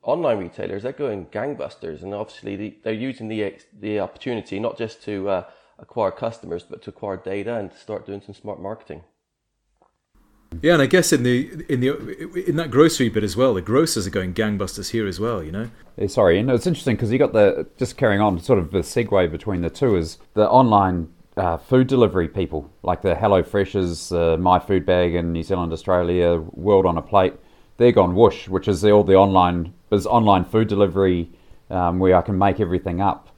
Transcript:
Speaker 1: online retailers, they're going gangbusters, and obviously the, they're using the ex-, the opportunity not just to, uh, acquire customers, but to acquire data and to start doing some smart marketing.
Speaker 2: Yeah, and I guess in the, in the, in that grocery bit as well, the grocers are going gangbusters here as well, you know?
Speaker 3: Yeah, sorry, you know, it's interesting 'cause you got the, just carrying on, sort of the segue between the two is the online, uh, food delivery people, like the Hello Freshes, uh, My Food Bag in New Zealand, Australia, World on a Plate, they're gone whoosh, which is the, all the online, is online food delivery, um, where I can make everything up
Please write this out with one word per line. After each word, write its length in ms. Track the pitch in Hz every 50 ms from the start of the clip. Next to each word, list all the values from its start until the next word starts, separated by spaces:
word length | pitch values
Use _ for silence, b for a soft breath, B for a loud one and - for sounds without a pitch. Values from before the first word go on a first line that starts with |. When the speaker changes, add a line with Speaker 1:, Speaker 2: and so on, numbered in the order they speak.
Speaker 1:
online 360 | _ - 131 170 170 143 113 104
retailers, 460 | 92 85 - - 101 - - 101 101
they're 100 | 127 139
going 320 | - 147 131 107 98 87
gangbusters, 760 | - - 104 117 139 143 - 67 - - _ - 85 78 76 82
and 100 | 95 101
obviously 420 | 101 110 - - - - 104 98
the, 220 | 98 104 107 - _ _
they're 100 | 113 110
using 340 | 107 120 135 127 - 113 107
the 160 | 110 110 104
ex-, 220 | 98 98 - _ _ _ 104
the 220 | 101 107 107 104
opportunity 580 | 95 90 - - - 131 120 110 98 - - 98
not 200 | 110 117 - -
just 260 | 117 110 - _ -
to, 240 | - 104 98 95 101
uh, 160 | 98 90 87 b b b b b b b
acquire 320 | - _ - 120 107 95
customers, 540 | 92 - - 113 113 - - - - 87 -
but 180 | _ - -
to 80 | _ -
acquire 280 | 98 _ - 101 95 90
data 380 | - 90 95 101 98 110 120
and 160 | 113 101 87
to 60 | _ _
start 280 | - - 110 101 87
doing 160 | - 98 101 104
some 80 | - 101
smart 280 | - _ 107 98 -
marketing. 420 | 87 95 113 113 - _ 78 - - _ _ _ _ _ _ _ _ _ _ _ _ _ _ _ _ _ _ _ _ _ _ _ _ _ _ _ _ _ - 82
Speaker 2:
Yeah, 120 | 80 151 175
and 80 | 160
I 40 | 135
guess 260 | 131 190 185 170 -
in 120 | - 135 120
the, 420 | 123 123 123 147 - - 156 165 -
in 140 | 143 123
the, 680 | 123 131 147 - - - - - 160 165 - 180 185 180
in 80 | 151
that 160 | 156 165 151
grocery 380 | 107 127 156 165 160 - 131 113
bit 160 | 95 107 101
as 100 | 101 85
well, 180 | 107 127 131 113
the 80 | 92
grocers 460 | 85 - 110 135 165 160 - 113 95 95
are 20 |
going 240 | - 101 92 90 87
gangbusters 580 | 98 110 107 104 98 98 92 - - 98 -
here 140 | - 113 110
as 140 | 98 87 82
well, 240 | 104 117 117 98 82
you 80 | 76
know? 180 | 82 98 113 120 b b b b - -
Speaker 3:
Yeah, 100 | 104 98
sorry, 300 | - - 107 90 85 95
you 60 | 110
know, 120 | 135 131
it's 100 | 113 -
interesting 300 | 180 170 - - 135 113
'cause 160 | - 120 104
you 60 | 117 127
got 160 | - 107 -
the, 340 | 110 104 98 - - 82 - _ _
just 200 | 127 123 - -
carrying 240 | 139 110 101 98
on, 180 | 107 107 92 85
sort 200 | - - 127 101
of 120 | 85 73
the 80 | 78 95
segue 500 | 82 - - 123 117 104 - 98 90 82
between 320 | 78 85 - - 98 87
the 80 | 87 82
two 280 | - - 139 123 104 90
is 200 | 82 82 - - - _ _
the 160 | 104 107 -
online, 600 | - 127 131 117 107 101 98 92 92 87 82 80 _ _ - _ _
uh, 220 | - 95 87 85 82
food 300 | - - 127 127 127 123
delivery 420 | 135 127 117 101 85 95 85 78
people, 400 | - 101 92 76 80 76 71 - _ _ -
like 180 | - 90 82
the 140 | - 98 85
Hello 280 | 80 107 104 101 92 85
Freshes, 680 | - - 101 98 - - 101 92 87 85 80 - - 87
uh, 240 | 85 85 82 82 80
My 220 | 90 90 90 90
Food 260 | - - 101 92 -
Bag 280 | - 90 90 87 87 82
in 200 | 87 85 85 82
New 100 | 82 82
Zealand, 300 | - 98 90 87 85 80
Australia, 640 | 80 - - 92 90 87 85 87 90 87 85 85 82 78 - -
World 320 | - 82 101 104 95 92
on 120 | 90 85 80
a 40 |
Plate, 320 | 80 - - 98 92 92 - - b b b b b b b -
they're 140 | 120 123 117
gone 220 | - 95 87 90
whoosh, 340 | 92 117 104 - - - -
which 180 | 92 92 - -
is 140 | 98 82
the, 100 | 85 104
all 140 | 104 104 101
the 100 | 87 95
online, 580 | 95 98 101 95 92 90 87 90 90 82 85 - _ _ _
is 160 | - 101 92
online 380 | - 120 117 113 107 98 92 90
food 240 | - - 110 113 104
delivery, 640 | 104 98 101 95 82 98 98 95 90 87 85 - b b b b b b b _
um, 280 | - 92 90 87 87 90
where 180 | 92 92 92 90
I 40 |
can 160 | 87 - 101 92
make 220 | 98 101 90 107
everything 400 | 107 85 90 87 - 95 85 87
up 300 | 98 98 - - - - _